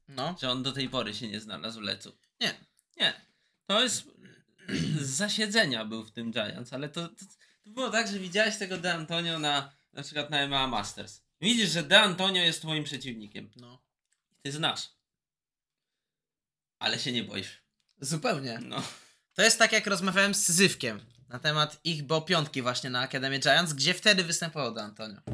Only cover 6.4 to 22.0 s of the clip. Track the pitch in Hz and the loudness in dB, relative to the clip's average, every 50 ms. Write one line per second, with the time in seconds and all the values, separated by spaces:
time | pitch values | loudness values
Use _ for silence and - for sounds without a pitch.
6.4 | 107 104 107 - 123 - - 131 143 147 143 165 170 165 - - 196 - - _ | -2 -2 -6 -8 -10 -10 -8 -8 -8 -6 -6 -6 -8 -8 -10 -14 -20 -20 -20 _
7.4 | _ _ _ _ _ 208 214 247 262 233 202 220 233 196 202 196 185 185 170 208 | _ _ _ _ _ -16 -8 -6 -4 0 0 0 0 0 -2 -4 -6 -2 0 2
8.4 | 220 220 208 - 202 185 185 175 165 180 170 165 160 156 170 170 170 165 165 160 | 2 2 0 -2 -4 -4 -4 -4 -2 -2 -2 -2 -2 -2 -2 -2 -2 -2 -2 -2
9.4 | 151 147 147 143 139 139 - _ _ _ _ 131 139 139 147 151 143 143 151 147 | 0 0 0 0 -2 -4 -10 _ _ _ _ -14 -14 -8 -6 -6 -4 -2 0 0
10.4 | 139 139 139 135 135 131 123 107 104 - - - 101 104 - - _ _ _ _ | 0 2 2 0 0 2 0 -2 -2 -4 -8 -10 -12 -14 -16 -20 _ _ _ _
11.4 | 143 202 240 233 214 180 156 170 160 139 180 208 220 202 180 156 185 190 190 180 | 0 2 4 4 2 2 2 0 2 6 6 8 8 6 4 0 0 0 2 2
12.4 | 175 165 160 - - 160 156 156 151 151 151 127 - 135 120 113 104 104 - 101 | 2 2 0 -2 -4 -4 -4 -4 -4 -6 -8 -8 -8 -10 -10 -10 -12 -14 -14 -16
13.4 | - 104 101 120 123 113 123 - _ _ _ _ _ _ _ _ _ _ _ _ | -16 -16 -18 -20 -20 -20 -20 -20 _ _ _ _ _ _ _ _ _ _ _ _
14.4 | - 139 139 151 156 143 - - - - - _ _ _ _ _ _ _ _ _ | -10 -8 -4 -2 -2 -2 -2 -2 -6 -12 -14 _ _ _ _ _ _ _ _ _
15.4 | _ _ _ _ _ _ _ _ _ _ _ _ _ _ _ _ _ _ _ _ | _ _ _ _ _ _ _ _ _ _ _ _ _ _ _ _ _ _ _ _
16.4 | _ _ _ _ _ _ _ _ - 110 113 120 - 135 123 120 107 101 104 98 | _ _ _ _ _ _ _ _ -4 -2 -2 -2 -2 -2 -2 -2 -2 -4 -6 -6
17.4 | 95 - - - _ _ _ _ _ _ _ _ 143 131 165 156 - - - 139 | -8 -8 -12 -18 _ _ _ _ _ _ _ _ -6 -4 -4 -2 -2 -2 -2 -2
18.4 | 135 127 113 113 117 127 117 - - - - - - - _ _ _ _ _ - | -4 -6 -8 -10 -10 -8 -8 -8 -8 -8 -10 -14 -20 -20 _ _ _ _ _ 4
19.4 | 202 226 220 - 226 208 226 214 202 214 196 175 180 196 180 190 196 202 196 - | 4 6 6 6 6 4 4 2 2 2 0 0 0 0 2 4 2 4 4 2
20.4 | - - 165 170 196 180 - - - 120 110 104 - - - - - - 120 123 | 4 4 6 8 8 6 6 2 -2 -4 -4 -6 -10 -16 -20 -20 -18 -16 -14 -4
21.4 | - 156 151 151 151 151 - - - 160 170 151 | -2 0 2 2 2 0 0 -4 -4 -4 -4 -4